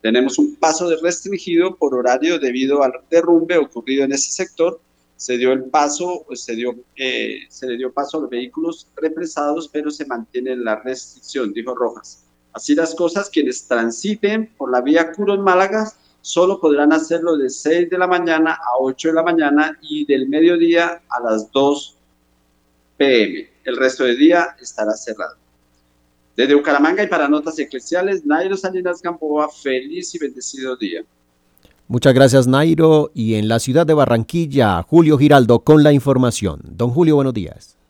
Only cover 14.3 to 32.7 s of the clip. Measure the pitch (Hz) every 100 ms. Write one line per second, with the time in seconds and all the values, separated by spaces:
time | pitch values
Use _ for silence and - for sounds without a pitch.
14.3 | 220 220 _ 277 123 131 160 165 196 202
15.3 | 202 190 180 196 214 214 _ _ _ -
16.3 | 170 185 190 160 143 147 160 156 165 170
17.3 | 156 131 - 151 170 170 180 180 180 170
18.3 | 160 160 160 120 127 131 131 160 160 170
19.3 | 165 147 147 156 151 - 151 143 135 131
20.3 | 147 170 170 165 170 170 175 _ 123 120
21.3 | 107 107 135 139 147 - _ _ _ _
22.3 | _ _ _ _ _ _ _ 139 123 95
23.3 | 82 - _ - 123 131 127 127 123 151
24.3 | 175 170 - - - 107 - - 110 78
25.3 | - _ _ _ _ _ _ _ _ _
26.3 | - 135 143 147 143 156 190 202 175 143
27.3 | 151 156 156 135 131 - 175 196 190 147
28.3 | 156 190 196 190 185 180 175 175 165 156
29.3 | 151 151 - 139 131 135 175 - 170 143
30.3 | 123 - 135 131 127 101 85 - _ _
31.3 | _ _ _ _ _ _ 120 139 127 135
32.3 | 135 123 131 160